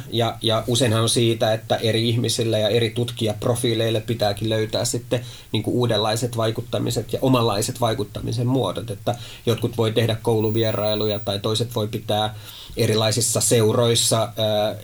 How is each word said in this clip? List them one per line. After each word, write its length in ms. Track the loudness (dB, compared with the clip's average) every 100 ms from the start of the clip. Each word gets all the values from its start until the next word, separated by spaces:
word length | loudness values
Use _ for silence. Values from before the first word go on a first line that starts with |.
| -2
Ja, 260 | 0 0 0
ja 220 | 0 0 2
useinhan 360 | 2 4 4
on 60 | 2
siitä, 440 | 4 2 4 2
että 240 | 2 0 0
eri 320 | 2 2 2
ihmisillä 500 | 2 0 0 0 2
ja 100 | 2
eri 220 | 2 2
tutkijaprofiileille 1120 | 0 -4 -2 -2 0 0 0 0 0 0 0
pitääkin 500 | -2 0 0 0 0
löytää 340 | 0 0 -2
sitten, 360 | -2 -4 -2 -4 -4 -14 -6
niin 100 | -2
kuin, 120 | 0
uudenlaiset 640 | 0 2 2 0 0 -2 -2
vaikuttamiset 760 | -2 -2 -4 -4 -2 -4 -4
ja 60 | 0
omanlaiset 580 | 2 4 4 0 -2 -2
vaikuttamisen 640 | -2 -2 -6 -6 -6 -2 0
muodot. 440 | 0 0 -4 -8
Että 240 | -6 -6 -6 -8 -4 -2
jotkut 300 | 0 0 0
voi 160 | 0
tehdä 240 | 2 0 0
kouluvierailuja 960 | 0 2 2 2 0 0 0 0 0 -2
tai 200 | -4 -2
toiset 360 | -2 -2 -2
voi 140 | -2 -2
pitää 460 | -4 -2 0 0 -4 -16 -18 -10 -2
erilaisissa 640 | 0 2 2 0 0 0
seuroissa, 840 | 2 4 4 4 2 2 2 0
ö, 540 | 0 -2 0 0 0 -4